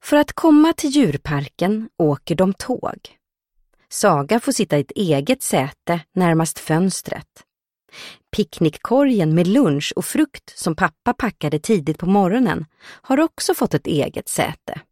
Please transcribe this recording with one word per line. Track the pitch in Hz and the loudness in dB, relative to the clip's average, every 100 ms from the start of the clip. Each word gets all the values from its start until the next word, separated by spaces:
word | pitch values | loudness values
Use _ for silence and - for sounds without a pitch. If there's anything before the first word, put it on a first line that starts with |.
För | - 294 | 2 2
att | 294 | 2
komma | - 339 302 320 | 0 4 6 6
till | 330 302 | 2 0
djurparken | 277 220 143 - 147 143 - 175 214 220 _ | 2 2 0 -4 -4 -4 -4 -2 -2 -6 _
åker | 156 143 - | 0 0 -4
de | 156 185 | 0 0
tåg. | 196 - 254 - - - _ _ _ _ _ _ _ _ | 0 -6 -6 -6 -10 -18 _ _ _ _ _ _ _ _
Saga | - 208 151 139 226 | 0 2 2 2 -2
får | - | 0
sitta | - 202 147 | -2 0 0
i | |
ett | 143 | -2
eget | - 190 139 143 262 | -4 0 0 0 -2
säte | - 180 135 - - 170 - | 0 -2 -2 -6 -4 -4 -4
närmast | - 180 160 160 - | 0 2 2 -2 -6
fönstret. | - 160 190 - - - - _ _ _ _ _ _ - - - _ - | -2 0 0 -2 -10 -14 -14 _ _ _ _ _ _ -20 -20 -20 _ -4
Picknickkorgen | 202 - 160 - - 247 285 226 156 | -4 0 -2 -2 -2 2 2 2 2
med | 160 175 | 2 2
lunch | 226 226 143 151 - | 2 2 0 -4 -6
och | |
frukt | - - 311 - - - | -4 -2 -2 -4 -20 -8
som | - 156 | -6 -2
pappa | 175 _ - | -4 _ -6
packade | 240 240 - 151 156 | -2 -4 -4 -4 -4
tidigt | - 214 147 151 | 0 0 0 -4
på | 175 | 0
morgonen | 202 185 220 240 - 156 _ | 2 2 2 0 -2 -8 _
har | - - - 269 | -20 -20 -4 0
också | 330 - - | 0 -2 -4
fått | 370 220 | -2 0
ett | 151 - | -2 -2
eget | 151 - - - | -2 -2 -6 -8
säte. | - - 156 - - - | -4 -4 -6 -12 -14 -14